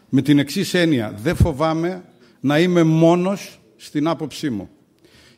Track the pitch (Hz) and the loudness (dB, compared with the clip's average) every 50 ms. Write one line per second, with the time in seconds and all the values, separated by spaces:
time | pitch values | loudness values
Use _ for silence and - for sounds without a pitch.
0 | _ _ 127 139 135 151 147 143 139 139 - 202 175 - - 180 170 165 147 120 | _ _ -2 0 2 4 2 2 2 0 -4 -4 -4 -2 0 0 2 2 0 0
1 | 107 107 107 101 110 160 175 - - 175 139 123 160 160 160 160 165 180 185 185 | -2 -4 -8 -6 -4 -2 0 2 2 2 2 0 -2 0 0 -2 -4 -4 -6 -8
2 | - - _ _ _ _ _ _ - 135 147 156 175 180 175 175 165 160 160 160 | -14 -20 _ _ _ _ _ _ -2 0 2 2 2 2 4 4 4 4 4 4
3 | 165 165 175 180 180 190 202 - - - - - _ _ _ _ - - - 147 | 4 4 4 2 0 -2 -4 -6 -10 -16 -20 -20 _ _ _ _ -18 -8 -6 -4
4 | 147 165 160 - 156 131 - - 160 147 113 98 85 - _ _ _ _ _ _ | -2 -2 -4 -4 -8 -10 -10 -8 -8 -6 -6 -8 -10 -14 _ _ _ _ _ _
5 | _ _ _ _ _ _ _ | _ _ _ _ _ _ _